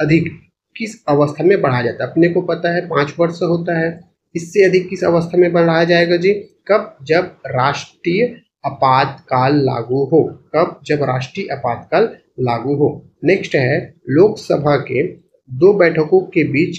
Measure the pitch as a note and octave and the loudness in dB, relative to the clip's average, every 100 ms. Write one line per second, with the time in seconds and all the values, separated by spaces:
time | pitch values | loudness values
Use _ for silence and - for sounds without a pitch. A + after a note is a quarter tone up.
0 | D3+ D#3+ - - _ _ _ - G#3+ - | 0 0 0 -8 _ _ _ -12 -12 -8
1 | - C#3+ D3 D3 E3 G3 C#3+ B2 A#2 A2 | -2 0 0 0 2 2 2 0 -2 -4
2 | B2+ D#3+ E3+ E3+ E3+ E3 E3+ F3 F3 D3 | -4 2 2 2 -2 -4 -2 -4 -2 -2
3 | C#3+ - E3+ E3+ F3 E3+ E3+ E3 E3 E3 | -2 -2 -4 -2 -2 -2 -2 -2 -4 -6
4 | - _ _ E3+ E3+ G#3 F#3 F#3 F3+ F#3+ | -18 _ _ -10 -4 2 4 2 -2 -4
5 | F3+ E3+ E3+ F3 F3 E3+ E3 E3 E3+ E3+ | 0 0 0 2 2 4 2 2 2 2
6 | E3+ E3+ F#3 G#3 - _ - G#3+ G#3+ - | 2 2 0 0 -6 _ 0 0 0 -14
7 | C#3 D#3+ - - C3 C3 C3+ C#3 - _ | 0 0 0 -10 -6 -2 0 -2 -10 _
8 | E3+ F#3 A#3+ - _ _ C#3 - C3+ C3 | -4 0 -2 -4 _ _ -10 0 2 4
9 | C#3 - - B2+ C3 D3 C3 A#2+ A#2 C3+ | 2 -4 -4 0 2 2 0 -2 -4 -2
10 | C3+ D#3+ - - _ D3+ E3+ - - D3 | 2 2 2 -6 _ -2 -2 -4 -6 -2
11 | C3+ B2+ C3 F#3+ - C3+ A#2+ A#2 - E3 | -2 -4 -6 -10 -8 -6 -6 -6 -2 0
12 | A3+ - _ - B2 A#2 B2+ C#3+ C#3 - | 0 -4 _ -6 -4 -2 -2 0 0 -2
13 | - _ C#3+ G3 - D3+ B2+ D#3 - _ | -14 _ 0 0 0 -2 0 -2 -6 _
14 | - C#3 G#3+ G#3 - E3+ D3 C#3 - B2 | -2 4 4 2 -4 -2 0 0 -2 -4
15 | F3 - _ _ _ B2+ F#3 F#3 E3+ D#3 | -4 -8 _ _ _ 2 2 4 2 2
16 | D#3 F#3+ F#3 E3+ C3+ C3 F3 | 2 0 2 -2 0 0 -2